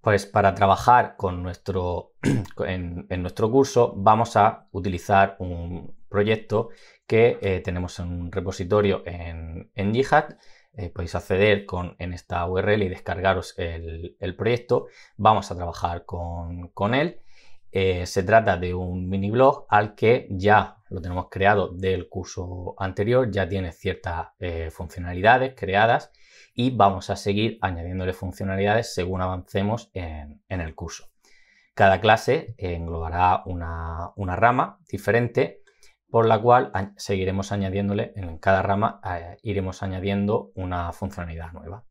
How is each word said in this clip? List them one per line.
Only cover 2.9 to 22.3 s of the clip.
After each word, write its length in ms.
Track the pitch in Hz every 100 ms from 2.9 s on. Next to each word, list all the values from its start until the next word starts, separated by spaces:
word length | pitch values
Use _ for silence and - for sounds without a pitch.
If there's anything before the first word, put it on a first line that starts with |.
| 87 -
en 100 | 92
nuestro 300 | 90 - 110
curso 420 | 131 135 123 117 -
vamos 400 | 101 110 113 110
a 320 | 104 - _
utilizar 640 | 98 95 87 - 98 98 -
un 560 | 90 87 85 - - - -
proyecto 600 | 98 104 110 - 107 117 - - _
que, 320 | _ 110 120 123
eh, 180 | 98 92
tenemos 340 | 90 87 90 -
en 140 | 87
un 180 | 87 87
repositorio 720 | 95 90 92 90 104 101 95
en, 680 | - 87 85 82 82 82 -
en 180 | - 98
GitHub. 440 | 113 135 151 156 - - - _
Eh, 180 | - 87
podéis 260 | - 85 87
acceder 500 | - 92 104 101 101
con, 300 | 90 87 -
en 140 | 92
esta 340 | 90 _ 87 87
U 120 | 92
R 160 | 98
L 100 | 104
y 40 | 95
descargaros 720 | 90 - 87 95 92 - -
el, 580 | 87 82 80 82 85 _
el 160 | 92 92
proyecto. 500 | 110 123 - 120 - - - -
Vamos 340 | 104 107 -
a 60 | 90
trabajar 480 | 87 82 87 87
con, 640 | - 87 87 85 85 87 87
con 260 | - 101
él. 280 | 127 165 - - - - - -
Eh, 340 | 95 95 90 90
se 160 | -
trata 340 | 95 113 107 92
de 160 | 90
un 360 | 90 90 90 92
mini 220 | 98 101
blog 360 | 113 131 - -
al 260 | 107 107 -
que 320 | - 123 -
ya 480 | 95 98 104 98 - _
lo 140 | 95
tenemos 240 | 87 90 -
creado 400 | - 98 98 90
del 400 | 87 95 92 87
curso 680 | 92 90